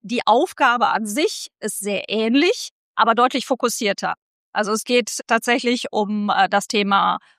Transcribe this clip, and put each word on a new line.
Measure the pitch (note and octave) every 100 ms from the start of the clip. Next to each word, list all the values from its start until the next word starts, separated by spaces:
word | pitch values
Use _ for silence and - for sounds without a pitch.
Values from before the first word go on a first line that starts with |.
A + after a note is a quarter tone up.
die | F#3 A#3+
Aufgabe | - A#3 F4+ - C4+ A#3+ G#3
an | F#3+
sich | G#3+ G#3+ F4 - - _
ist | G#3+ -
sehr | G3 G3 -
ähnlich, | G#3 A3+ C4 F4 B4 - - _
aber | - A3+ A3+
deutlich | B3+ C4
fokussierter. | - B3 A#3 - G#3 G3 E3 E3 _ _ _
Also | G3 G#3
es | A3
geht | - B3 A3 - -
tatsächlich | A3+ B3 A#3+ A#3+ A#3+ -
um, | G#3 G3+ G#3+ G#3
äh, | - F#3+
das | G3+ -
Thema | G#3 G3+ G3 F#3 F3+ -